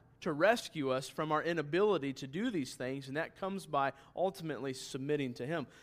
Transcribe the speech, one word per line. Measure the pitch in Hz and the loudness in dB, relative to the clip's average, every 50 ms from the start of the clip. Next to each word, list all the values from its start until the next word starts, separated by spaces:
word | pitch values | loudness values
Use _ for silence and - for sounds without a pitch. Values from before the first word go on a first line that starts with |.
| - - - - | -16 -20 -12 -6
to | - 185 | -2 -2
rescue | 147 143 175 214 240 233 - - - 160 135 131 | 2 6 6 6 6 6 2 -4 -4 0 0 2
us | 127 131 147 - | 2 0 -2 -4
from | - - 156 156 | -4 -2 0 2
our | 151 151 | 2 2
inability | 135 165 175 160 147 147 156 180 208 214 190 151 135 139 131 | 2 2 0 0 0 0 2 4 4 4 4 4 2 -2 -4
to | - 143 | -4 -6
do | 135 135 180 226 262 | -6 -4 -2 -2 0
these | 208 160 127 - - | 0 0 -2 -2 -4
things, | - 127 127 135 139 131 135 | -6 -4 -4 -4 -6 -6 -6
and | 135 | -4
that | 151 160 - - - | -4 -4 -4 -6 -6
comes | 196 190 196 190 156 | -6 -4 -4 -6 -4
by | 156 151 139 139 135 - - - - - | 0 2 2 2 2 0 -4 -12 -10 -2
ultimately | - 175 190 190 - 165 156 143 110 135 135 | 0 0 0 0 -2 -6 -6 -4 -4 -4 -6
submitting | 127 - - - - 135 131 147 151 147 139 127 123 | -6 -6 -8 -8 -8 -4 -2 0 0 0 0 -2 -4
to | - 120 | -6 -4
Him. | 139 170 160 123 - - - | -4 -4 -4 -4 -8 -12 -20